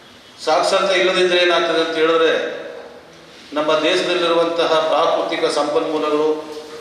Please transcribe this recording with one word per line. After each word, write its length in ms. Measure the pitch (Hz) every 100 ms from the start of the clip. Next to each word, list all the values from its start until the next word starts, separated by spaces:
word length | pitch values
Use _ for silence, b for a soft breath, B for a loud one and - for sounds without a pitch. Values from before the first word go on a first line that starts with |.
| - - - - 160
ಸಾಕ್ಷರತೆ 540 | 160 - 190 190 185
ಇಲ್ಲದಿದ್ದರೆ 420 | 185 175 180 175
ಏನಾಗ್ತದೆ 400 | 175 170 170 160
ಅಂತ 160 | 160 156
ಹೇಳಿದ್ರೆ 580 | 160 165 160 - - - - - - - - - - - -
ನಮ್ಮ 200 | 143 156
ದೇಶದಲ್ಲಿರುವಂತಹ 920 | 156 160 185 180 180 170 170 165 170 160
ಪ್ರಾಕೃತಿಕ 840 | 160 - 143 165 - - 160 160
ಸಂಪನ್ಮೂಲಗಳು 1080 | 151 147 156 147 156 151 151 156 151 - - - -